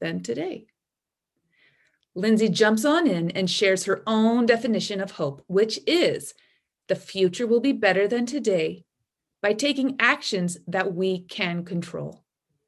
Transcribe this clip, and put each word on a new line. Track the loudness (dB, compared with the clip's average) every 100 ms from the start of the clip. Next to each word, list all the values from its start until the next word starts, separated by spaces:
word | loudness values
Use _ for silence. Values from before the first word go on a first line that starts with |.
than | -8 -6
today. | -6 -6 -8 -10 -16 _ _ _ _ _ _ _ _ _ _ _ _ _ _
Lindsay | -4 2 4 2
jumps | 4 4 4
on | 2 2 2
in | 0 -2
and | -2 -2
shares | 0 2 2
her | 0 -2 0
own | 2 4 4
definition | 4 2 0 -2 -4 -6
of | -6
hope, | -6 -6 -6 -2
which | 0 0 0 0
is, | 2 2 0 -8 -18 _ _ _ _ -6
"The | -6
future | -6 0 0 0 2
will | 2
be | 2
better | 2 2 4 2
than | 0 -2
today | -2 0 0 0 -6 _ _ _ _ _ _
by | -2
taking | 0 0 0 -2 2
actions | 2 2 -2 -2 -2 -4 -6
that | -4 -2
we | -2 -2 -2
can | -6 -6 -4 -4
control." | -6 -8 -8 -8 -10 -14 _ _ _ _